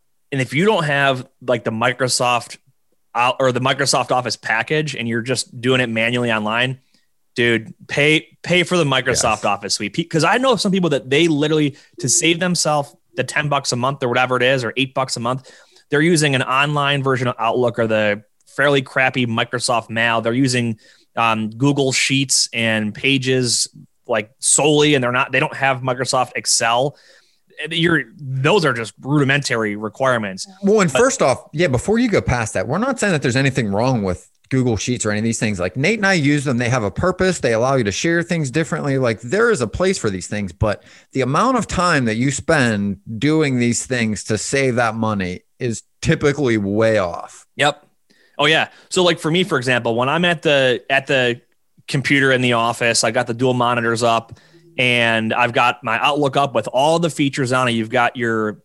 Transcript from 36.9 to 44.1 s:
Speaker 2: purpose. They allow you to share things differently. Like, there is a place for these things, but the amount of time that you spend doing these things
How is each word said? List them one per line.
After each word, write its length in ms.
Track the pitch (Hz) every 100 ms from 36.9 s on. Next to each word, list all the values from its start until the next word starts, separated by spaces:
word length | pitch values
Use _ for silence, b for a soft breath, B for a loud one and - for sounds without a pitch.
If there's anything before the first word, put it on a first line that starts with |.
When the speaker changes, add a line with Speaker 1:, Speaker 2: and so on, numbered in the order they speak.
Speaker 2:
purpose. 500 | - 180 180 185 175
They 140 | 135
allow 220 | 110 127 139
you 80 |
to 80 | 104
share 300 | 95 170 170
things 280 | 165 170 143
differently. 480 | 120 160 160 143 135
Like, 240 | 127 107
there 280 | 120 190 233
is 120 | 190
a 40 | 113
place 300 | - 185 190
for 140 | 113
these 180 | 92 -
things, 240 | 104 101
but 300 | 85 107 98 B B B
the 100 | 135
amount 340 | 127 151 226 254
of 100 | -
time 380 | - 180 156
that 120 | 120 110
you 140 | 135
spend 720 | 139 - 160 120 107 101 98 - 110
doing 400 | 143 156 147 127
these 280 | 120 117 -
things 380 | 127 110